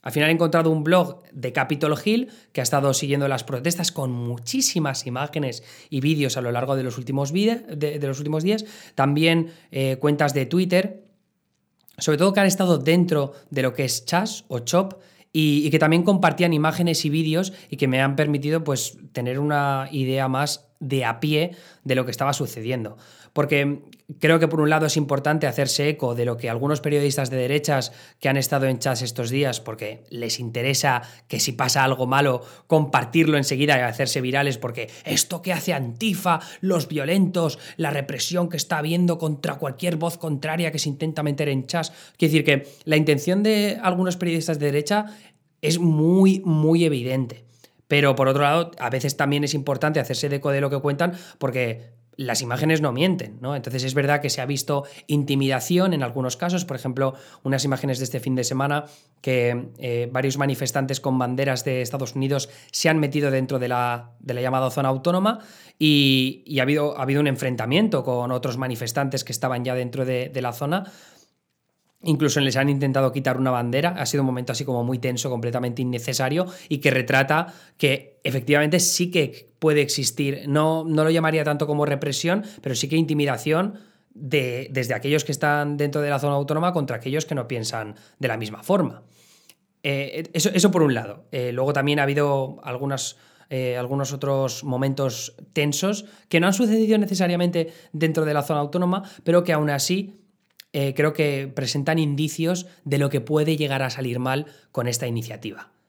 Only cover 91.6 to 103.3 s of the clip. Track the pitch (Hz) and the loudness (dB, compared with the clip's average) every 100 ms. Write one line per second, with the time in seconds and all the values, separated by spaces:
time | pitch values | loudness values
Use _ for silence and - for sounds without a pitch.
91.6 | 135 143 139 147 139 143 147 139 131 - | 0 2 2 2 2 2 2 0 -2 -8
92.6 | - 127 139 135 - - _ _ _ 131 | -10 -6 -4 -4 -8 -12 _ _ _ -4
93.6 | 127 123 123 139 135 139 139 135 135 - | -2 -4 -4 -4 -4 -4 -2 0 0 -4
94.6 | 147 127 135 135 135 113 - - - - | -6 -2 -2 0 -2 -4 -12 -14 -8 -2
95.6 | 147 143 190 208 - - _ 170 175 196 | 0 0 -2 -4 -8 -20 _ 2 4 2
96.6 | 240 220 220 214 202 185 180 175 175 170 | 2 4 4 4 2 0 0 2 0 0
97.6 | 160 - - 151 160 160 156 147 143 151 | -4 -8 -12 0 0 2 0 0 0 -2
98.6 | 143 180 180 190 196 - - 175 175 156 | 0 0 0 0 -4 -8 2 4 4 2
99.6 | 151 143 - 185 202 - _ _ _ _ | 2 0 0 -2 -2 -12 _ _ _ _
100.6 | - 147 139 135 151 151 147 139 135 135 | -10 -4 -4 2 0 2 0 -2 -6 -6
101.6 | 131 143 139 160 151 143 156 - 165 180 | -4 -2 0 0 0 0 -2 -2 -2 -2
102.6 | 180 - - 139 139 139 117 | -6 -14 -4 0 2 0 0